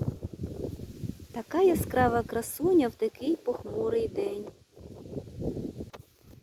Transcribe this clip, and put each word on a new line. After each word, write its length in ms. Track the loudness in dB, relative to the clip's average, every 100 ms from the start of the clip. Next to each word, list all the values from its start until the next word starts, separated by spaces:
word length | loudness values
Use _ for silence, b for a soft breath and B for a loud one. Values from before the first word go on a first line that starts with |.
| -2 -4 -8 -8 -8 -8 -8 -8 -12 -10 -10 -10 -12
Така 300 | -12 -2 6
яскрава 640 | 6 6 4 4 6 4
красуня 640 | 0 -2 -4 0 6 6 6
в 80 | 2
такий 400 | -2 0 -2 0
похмурий 720 | 0 -4 -4 -2 0 2 0
день. 380 | 0 -2 -4 -8 -14 _ -20 -16 -14 -10 -10 -8 -6 -4 -4 -6 -8 -12 -14 -20 _ -20 -20